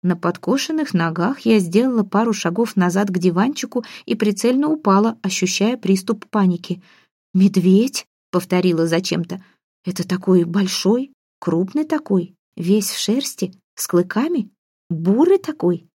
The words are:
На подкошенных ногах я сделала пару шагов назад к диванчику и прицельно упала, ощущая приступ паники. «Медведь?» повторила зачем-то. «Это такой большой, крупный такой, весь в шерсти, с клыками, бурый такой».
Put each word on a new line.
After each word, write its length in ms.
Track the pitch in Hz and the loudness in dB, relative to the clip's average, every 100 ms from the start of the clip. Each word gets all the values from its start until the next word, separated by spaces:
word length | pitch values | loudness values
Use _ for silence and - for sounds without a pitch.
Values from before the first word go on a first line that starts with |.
На 140 | 175 175 | -2 -2
подкошенных 760 | 175 175 - 269 - 320 294 | -2 -4 -2 -2 -2 -4 -2
ногах 460 | 175 165 170 180 277 | 0 -2 -2 -2 -2
я 180 | 226 220 | 2 2
сделала 440 | 175 185 262 240 | 4 2 2 0
пару 300 | 202 202 233 | 0 0 0
шагов 420 | 214 - 175 233 | 0 -2 -2 -2
назад 360 | - 180 180 202 | 0 0 0 -2
к 80 | 180 | 0
диванчику 680 | 180 170 226 302 - 247 226 - - | 0 2 0 -2 -6 -6 -8 -16 -8
и 80 | |
прицельно 540 | 226 214 202 233 254 294 | -2 0 0 0 2 0
упала, 500 | 311 208 196 220 226 | 0 2 2 2 -2
ощущая 540 | 190 - 185 - 208 247 | -6 -4 -4 0 0 0
приступ 480 | 185 190 185 220 - | 0 0 0 -6 -4
паники. 520 | 214 185 170 - 180 _ _ _ _ _ | 0 2 0 -6 -10 _ _ _ _ _
«Медведь?» 720 | 185 190 190 180 190 254 - - _ _ | 2 4 4 4 4 4 -4 -14 _ _
повторила 560 | 180 180 180 185 165 165 | -6 -2 0 2 0 0
зачем-то. 560 | 165 190 165 170 185 - _ _ _ - | 0 0 -4 -4 -10 -14 _ _ _ -10
«Это 200 | 185 185 | -8 -4
такой 380 | 185 185 185 | -4 2 2
большой, 680 | 170 175 185 - 190 233 277 _ _ _ | 4 0 -2 -2 0 0 -2 _ _ _
крупный 440 | - 160 185 294 | -4 -2 -2 -4
такой, 500 | 311 311 - 190 175 _ _ - | -2 -4 0 -2 -2 _ _ -10
весь 340 | 170 208 202 | 0 2 2
в 80 | - | -6
шерсти, 540 | - 240 277 - 185 - _ | -2 -2 -2 -6 -8 -8 _
с 120 | - - | -12 -2
клыками, 640 | 175 180 202 294 339 202 _ _ _ _ | 0 0 -2 -2 -2 -4 _ _ _ _
бурый 480 | 165 170 214 339 381 | -4 0 2 4 2
такой». 500 | - 302 175 180 _ | 0 -4 -2 -2 _